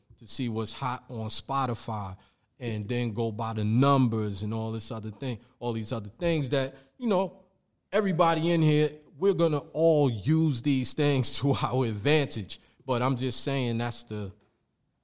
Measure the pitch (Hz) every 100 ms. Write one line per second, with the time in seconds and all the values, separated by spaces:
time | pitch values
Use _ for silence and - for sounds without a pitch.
0 | _ - 110 - 123 110 110 - 135 123
1 | - 120 110 - - 135 127 113 - 107
2 | 95 92 _ _ _ _ 123 107 101 120
3 | 120 104 113 104 113 110 107 113 139 135
4 | 123 110 107 104 107 113 113 113 - 113
5 | 107 104 131 110 - _ 120 113 110 113
6 | 101 - 170 160 131 135 131 - - -
7 | 247 185 190 - _ _ _ _ _ 208
8 | 202 165 170 160 165 170 156 151 151 151
9 | - 135 196 165 165 147 - 147 165 151
10 | 139 110 101 160 160 120 147 135 123 -
11 | 143 135 123 - 143 120 127 127 120 104
12 | 117 151 139 110 92 - _ _ - 120
13 | 127 123 127 - 147 139 123 117 120 -
14 | - 107 98 - _ _ _ _ _ _